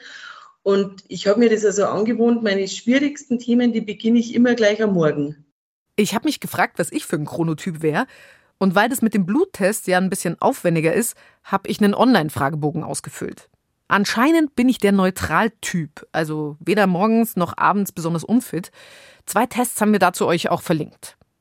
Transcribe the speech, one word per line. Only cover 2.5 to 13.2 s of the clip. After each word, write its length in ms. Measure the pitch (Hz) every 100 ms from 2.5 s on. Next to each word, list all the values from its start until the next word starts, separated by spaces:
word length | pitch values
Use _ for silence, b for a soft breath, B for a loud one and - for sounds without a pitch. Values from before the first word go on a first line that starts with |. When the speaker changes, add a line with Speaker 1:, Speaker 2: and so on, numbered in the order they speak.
| 196 190
Speaker 1:
schwierigsten 720 | - 233 262 294 294 - 233
Themen, 320 | 240 240 240
die 100 | 220
beginne 380 | 214 202 226 240
ich 140 | 226 -
immer 200 | 247 240
gleich 280 | 208 214
am 100 | 214
Morgen. 520 | 185 156 147 143 147 _ _ _ _ _ -
Speaker 2:
Ich 200 | 208 208
habe 100 | 311
mich 140 | -
gefragt, 380 | - - 214 -
was 140 | 170
ich 140 | 302 -
für 100 | 160
ein 100 | 147
Chronotyp 560 | - 165 156 190 156
wäre. 260 | 160 160 262 b b b b _
Und 160 | 196
weil 160 | 185 233
das 120 | 254
mit 120 | 226
dem 120 | 214 175
Bluttest 640 | 247 392 - 190 220 -
ja 100 | 180
ein 120 | 185
bisschen 320 | 175 175 -
aufwendiger 500 | 214 277 175 165 156
ist, 240 | - 233 - b b
habe 260 | - 196 -
ich 120 | 214
einen 120 | 208
Online-Fragebogen 880 | - 240 214 151 - 143 156 151 156
ausgefüllt. 640 | 143 147 143 -